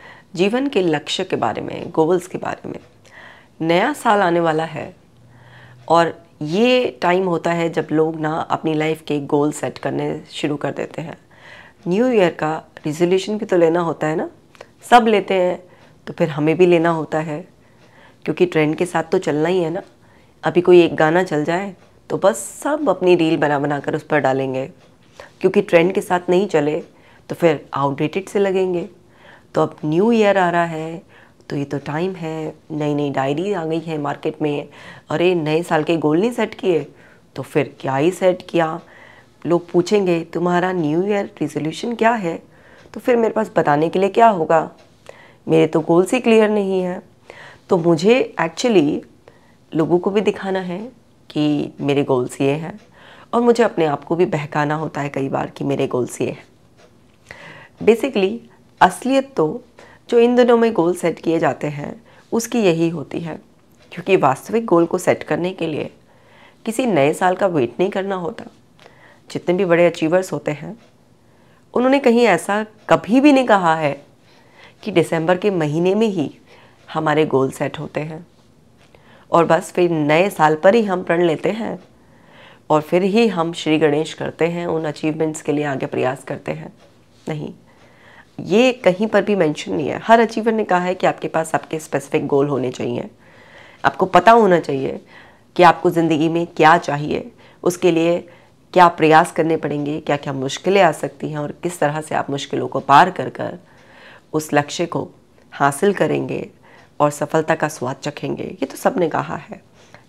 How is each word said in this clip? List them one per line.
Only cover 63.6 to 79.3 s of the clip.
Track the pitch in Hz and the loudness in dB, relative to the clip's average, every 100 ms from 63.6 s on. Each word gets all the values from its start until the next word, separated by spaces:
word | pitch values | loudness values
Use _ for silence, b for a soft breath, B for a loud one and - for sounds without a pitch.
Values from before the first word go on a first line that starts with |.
| _ _ - | _ _ -20
क्योंकि | - 170 190 | -12 0 2
वास्तविक | 151 135 - 214 226 | 2 0 -2 -4 2
गोल | 170 170 | 2 2
को | 185 | 0
सेट | 175 120 | 0 -2
करने | - 156 175 | -2 -4 -4
के | 190 165 | -4 -6
लिए | 135 117 - _ b b b b b - | -6 -8 -14 _ b b b b b -8
किसी | 220 262 | -4 0
नए | 170 139 | 2 2
साल | 156 185 180 | 2 0 0
का | - | 0
वेट | 170 117 - | 0 -2 0
नहीं | 185 | -2
करना | 208 196 190 | -2 -4 -6
होता। | 170 - - - _ _ b b b b b | -6 -10 -14 -20 _ _ b b b b b
जितने | - - 180 | -8 -2 0
भी | 190 | 2
बड़े | 170 175 | 4 4
अचीवर्स | 165 160 180 185 | 2 0 0 0
होते | 147 - | -6 -6
हैं, | 147 160 220 _ _ _ _ _ b b b b | -8 -10 -16 _ _ _ _ _ b b b b
उन्होंने | - 254 277 | -2 2 2
कहीं | 269 233 240 | 4 4 4
ऐसा | 170 - 202 214 - - | 2 0 -4 -6 -8 0
कभी | 165 170 247 | 0 2 4
भी | 285 | 6
नहीं | 269 247 | 6 4
कहा | 202 175 160 | 4 4 2
है | 151 139 - _ b b b b b b | 0 -4 -12 _ b b b b b b
कि | - | -4
दिसंबर | 185 156 165 160 180 | 0 2 0 0 0
के | 208 | 0
महीने | 185 151 151 175 202 | 0 0 0 0 2
में | 226 | 0
ही | 185 131 - _ b b b b | 0 -4 -8 _ b b b b
हमारे | 160 156 147 156 | -4 0 2 2
गोल | 135 135 | 2 0
सेट | 127 139 - | -2 -6 -6
होते | 151 - | -10 -8
हैं | 151 160 175 _ _ _ _ _ b b b b b | -8 -12 -18 _ _ _ _ _ b b b b b